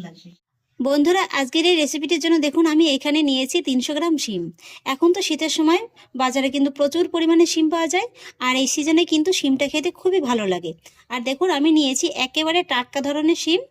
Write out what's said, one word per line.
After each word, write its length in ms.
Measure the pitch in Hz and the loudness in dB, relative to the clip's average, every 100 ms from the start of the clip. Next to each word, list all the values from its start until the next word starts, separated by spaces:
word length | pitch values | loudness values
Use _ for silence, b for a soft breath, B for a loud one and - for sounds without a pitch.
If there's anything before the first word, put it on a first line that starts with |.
| 170 | -12
লাগবে। 260 | 165 175 - _ _ _ - | -18 -20 -20 _ _ _ -6
বন্ধুরা, 420 | 262 294 294 370 370 277 | -2 2 4 2 0 -4
আজকের 240 | 262 320 330 | -2 0 2
এই 60 | 349 | 2
রেসিপিটির 400 | 294 311 294 339 | 0 -2 -2 -2
জন্য 120 | 330 330 294 | 2 2 2
দেখুন 180 | 302 330 | 2 2
আমি 120 | 302 330 269 | 4 4 2
এখানে 240 | 294 294 294 | 0 0 2
নিয়েছি 260 | 262 262 349 294 | 0 -2 -2 -2
তিনশো 240 | 254 247 302 | -2 -2 -2
গ্রাম 180 | 339 302 | 0 -2
শিম। 180 | - 190 170 165 B B - | -2 -6 -8 -12 B B -8
এখন 160 | 262 339 359 | 0 2 2
তো 40 | 381 | -2
শীতের 260 | 302 320 - | -4 -2 0
সময় 240 | 311 349 466 b b 247 | 2 2 -2 b b -4
বাজারে 280 | 262 254 269 | -2 -2 -2
কিন্তু 160 | 277 277 277 | 0 -2 0
প্রচুর 260 | 285 330 349 | -2 0 -2
পরিমাণে 300 | 339 320 330 330 | 0 2 4 4
শিম 140 | 330 320 | 2 0
পাওয়া 160 | 330 330 | 0 0
যায়, 140 | 359 466 B B B 254 | -2 -4 B B B -2
আর 80 | 262 | 0
এই 60 | 269 | 0
সিজনে 300 | - 294 320 349 | -2 0 2 2
কিন্তু 180 | 311 311 381 | 0 0 0
শিমটা 280 | 285 262 277 | 0 0 -2
খেতে 180 | 302 320 - | -2 -4 -4
খুবই 200 | 370 381 269 | 0 0 0
ভালো 160 | 240 202 | -2 -2
লাগে। 200 | 180 170 160 b b b | -4 -6 -12 b b b
আর 80 | 247 240 | -8 -6
দেখুন 200 | 277 370 294 | -2 -2 2
আমি 120 | 302 311 | 4 4
নিয়েছি 280 | 277 262 339 - 254 | 2 0 -4 -4 -4
একেবারে 340 | - 311 339 349 | -2 0 0 0
টাটকা 300 | 254 247 277 277 | -4 -4 -4 -4
ধরনের 320 | 294 311 339 | 0 0 0
শিম, 160 | 311 359 554 | 0 -2 -2